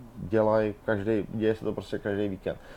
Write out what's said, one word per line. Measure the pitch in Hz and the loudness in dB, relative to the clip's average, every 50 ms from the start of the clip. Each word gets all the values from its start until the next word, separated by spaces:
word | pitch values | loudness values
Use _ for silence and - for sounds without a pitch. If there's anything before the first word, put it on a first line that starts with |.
| 123 113 - | -16 -16 -14
dělají | - 95 90 104 110 107 107 107 110 110 107 101 - - | -12 -4 0 4 4 6 6 6 4 4 2 -2 -2 -2
každý, | - 110 101 98 110 113 104 - - | 0 0 0 0 0 0 0 0 -2
děje | - 113 107 110 110 | -2 0 2 2 2
se | - - | 2 -2
to | 107 101 | -4 -4
prostě | - 98 - - 101 | -4 -6 -6 -6 -4
každý | - 107 101 98 104 101 | -2 -2 0 0 0 -2
víkend. | 95 92 - 90 - - - - - | -4 -4 -4 -6 -6 -6 -10 -16 -18